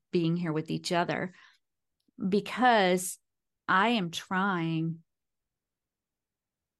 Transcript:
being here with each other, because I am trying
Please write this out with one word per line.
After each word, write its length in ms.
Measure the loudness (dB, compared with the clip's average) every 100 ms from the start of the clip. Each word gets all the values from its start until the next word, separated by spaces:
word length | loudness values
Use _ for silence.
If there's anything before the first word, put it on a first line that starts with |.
| _
being 240 | -2 0 0
here 160 | -2
with 160 | -4 -4
each 220 | -6 -2
other, 420 | -2 0 -2 -6 -10 -20 _ _ _ _ _ _ -8 -2
because 880 | -2 -2 0 4 6 4 2 -2 -10 _ _ _ _ 0
I 220 | 2 2
am 220 | 0 -2
trying 880 | -6 -4 -2 0 0 -2 -2 -2 -6 _ _ _ _ _ _ _ _ _ _ _ _ _ _ _ _ _ _